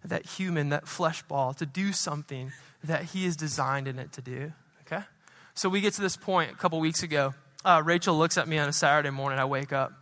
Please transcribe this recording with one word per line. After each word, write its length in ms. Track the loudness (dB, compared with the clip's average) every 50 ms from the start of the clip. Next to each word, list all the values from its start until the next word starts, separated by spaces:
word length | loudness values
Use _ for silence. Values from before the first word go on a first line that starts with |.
| _
that 220 | -4 -6 -6 -6
human, 460 | -6 -8 -6 -4 -2 0 0 0 0
that 180 | -2 -2 -4 -6
flesh 340 | -6 0 0 0 0 -2 -10
ball, 280 | _ -2 -2 -2 -2 -2
to 120 | -4 -8
do 260 | -6 -4 -2 -2 -2 0
something 580 | 0 -2 -2 -2 -6 -8 -10 -10 -10 -10 -10 -12 -14 -18 -20 -20 _ -6
that 200 | -2 -2 -2 -2
he 200 | -4 -4 -2 0
has 120 | 0 -2
designed 500 | -2 -4 -4 -2 -2 0 0 0 -2 -2
in 120 | -6 -8 -8
it 140 | -10 -12 -14
to 100 | -16 -12
do, 300 | -10 -8 -8 -8 -10 -10 _ _ _ _ _ _
okay? 180 | -8 -8 -8 -8 -10 _ _ _ -20 -20 -20 -20 -16 _
So 160 | -2 0 2
we 140 | 2 4 2
get 100 | 2 0
to 60 | 2
this 160 | -2 -2 -2
point 360 | -2 -2 0 2 2 2 2 -2
a 20 |
couple 260 | -2 -2 0 0 2
weeks 220 | 0 0 0 0 -2
ago. 320 | 0 2 2 2 0 -2 -6 _ _ _ _ 4
Uh, 160 | 6 6 6 6
Rachel 320 | 4 2 2 4 2 4
looks 220 | 4 4 4 4 0
at 100 | 0 0
me 80 | 0
on 100 | 0 0
a 60 | 0 0
Saturday 380 | 2 4 6 4 4 4 0
morning. 280 | -2 -2 -2 -2 0 0
I 60 | 0
wake 300 | 0 0 -2 -2 -2 -2
up. 180 | -2 -2 -2 -6 -14